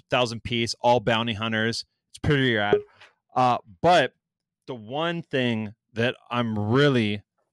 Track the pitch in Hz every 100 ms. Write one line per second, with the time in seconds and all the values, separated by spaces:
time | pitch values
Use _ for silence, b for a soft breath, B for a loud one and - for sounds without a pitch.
0 | - 131 123 113 - 117 117 - 120 123
1 | 104 110 117 104 113 110 110 117 - _
2 | _ - - 143 131 110 104 104 - b
3 | b b _ 131 127 117 - 95 165 175
4 | 127 _ _ _ _ _ - 127 107 139
5 | 165 170 - 131 123 110 107 107 _ 110
6 | 120 - - 120 117 107 104 123 147 127
7 | 107 101 - _ _